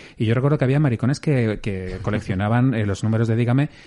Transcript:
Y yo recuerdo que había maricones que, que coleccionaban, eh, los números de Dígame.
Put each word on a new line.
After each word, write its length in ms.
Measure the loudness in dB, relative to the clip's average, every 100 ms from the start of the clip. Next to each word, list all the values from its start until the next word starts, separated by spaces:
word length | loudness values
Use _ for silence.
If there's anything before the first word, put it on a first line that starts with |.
| -14 -4
Y 80 | 0
yo 80 | 2
recuerdo 240 | 2 2
que 60 | 2
había 140 | 2
maricones 400 | 2 0 -2 -2
que, 400 | 0 0 0 -2
que 340 | -4 -6 -6 -6
coleccionaban, 720 | -4 -4 -2 -2 0 2 2 0
eh, 100 | -2
los 180 | -2
números 240 | 0 0 0
de 80 | 0
Dígame. 340 | 2 2 0 -4